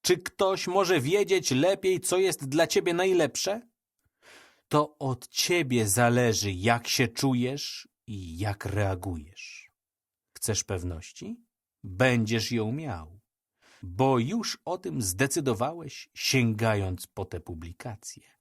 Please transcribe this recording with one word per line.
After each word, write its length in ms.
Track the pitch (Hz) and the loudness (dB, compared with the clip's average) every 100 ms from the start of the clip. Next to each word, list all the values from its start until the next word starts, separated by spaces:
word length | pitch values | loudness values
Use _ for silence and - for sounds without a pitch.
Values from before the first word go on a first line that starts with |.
| - | 0
Czy 100 | 180 | 0
ktoś 500 | - - 190 190 - | -2 0 0 0 0
może 340 | 185 180 175 | 2 4 2
wiedzieć 500 | 127 196 180 185 - | 4 2 2 2 2
lepiej, 480 | 127 170 196 190 185 | 2 2 2 0 0
co 180 | - 180 | 0 2
jest 320 | 190 160 135 | 2 0 -2
dla 180 | 147 202 | 2 4
ciebie 260 | 202 175 | 4 2
najlepsze? 680 | 170 185 180 151 - 190 220 - _ _ _ _ _ - - - _ _ | 2 2 4 2 0 -4 -4 -10 _ _ _ _ _ -20 -20 -20 _ _
To 300 | 151 151 _ | 0 0 _
od 300 | 135 123 - | -4 -4 -6
ciebie 600 | - - 175 135 123 107 | -4 0 2 2 2 2
zależy, 640 | 101 120 120 123 98 101 | 4 6 6 4 2 -2
jak 360 | 92 104 117 - | 0 2 2 0
się 200 | - 117 | 0 0
czujesz 800 | - 139 123 123 143 - - - _ - | 0 0 0 -2 -4 -10 -12 -18 _ -14
i 300 | 101 87 82 | -12 -10 -4
jak 280 | 104 98 101 | -4 -4 -4
reagujesz. 1040 | 95 98 92 92 82 76 - - - - _ _ _ _ _ _ - | 0 0 -2 -6 -8 -10 -18 -18 -20 -20 _ _ _ _ _ _ -8
Chcesz 260 | - 101 | -4 -4
pewności? 760 | - 95 90 82 - - 131 240 _ _ _ _ | -4 -6 -6 -8 -12 -14 -12 -12 _ _ _ _
Będziesz 680 | 101 92 127 120 110 113 104 | -14 2 4 4 2 0 0
ją 200 | 120 107 | -2 -2
miał, 480 | 139 156 87 80 92 _ _ _ _ _ _ | -4 -8 -10 -12 -20 _ _ _ _ _ _
bo 360 | 92 90 135 131 | -12 0 4 4
już 380 | 120 233 - - - | 2 -2 -4 -8 -6
o 120 | 180 | -6
tym 240 | 185 143 | -6 -4
zdecydowałeś, 1080 | 101 92 139 170 135 104 127 170 151 - - | -4 0 0 2 0 0 -2 -4 -14 -16 -18
sięgając 960 | - - 131 117 110 113 104 95 92 - | -6 0 2 2 2 2 2 0 -6 -10
po 180 | - 95 | -10 -10
te 140 | 87 | -10
publikacje. 840 | - 85 85 - 127 104 - - _ _ | -10 -12 -14 -14 -14 -14 -16 -18 _ _